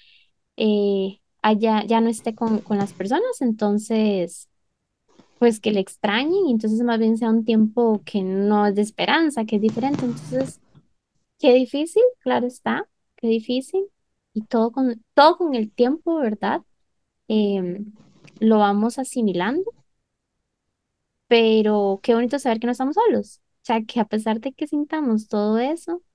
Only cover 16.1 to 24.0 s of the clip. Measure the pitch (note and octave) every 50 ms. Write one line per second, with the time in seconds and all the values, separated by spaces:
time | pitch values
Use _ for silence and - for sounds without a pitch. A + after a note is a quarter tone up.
16.1 | E4 D#4+ C4+ G#3+ G#3+ - G3 G3+ C4 E4+ - _ _ _ _ _ _ _ _ _
17.1 | _ _ _ - A3 G#3+ G#3 G3+ G3 F#3+ F#3 F3+ F3+ G#3 G#3+ G#3+ - - - _
18.1 | _ _ _ - - - A3 A3 A3 G#3+ G#3 G3+ G3+ G#3 G#3+ A#3+ - - B3+ -
19.1 | - C4 A3+ G3+ E3+ F3 F3+ G#3+ C#4 E4+ G4 A4+ A#4+ _ _ _ _ _ _ _
20.1 | _ _ _ _ _ _ _ _ _ _ _ _ _ _ _ _ _ _ _ _
21.1 | _ _ _ - A#3 A3+ A3+ A3+ A3 A3 G#3 G#3+ G#3+ G#3 G3+ G3 G3 G3 - -
22.1 | A#3 A#3 B3 A#3 C#4 C#4 - B3+ A3+ A3+ A#3 A#3+ B3 - C4 C4+ D4+ G#4 A#4+ A4
23.1 | B3+ G#3 G#3 - - _ _ _ _ _ _ - A#3 A3+ A3 - - A#3+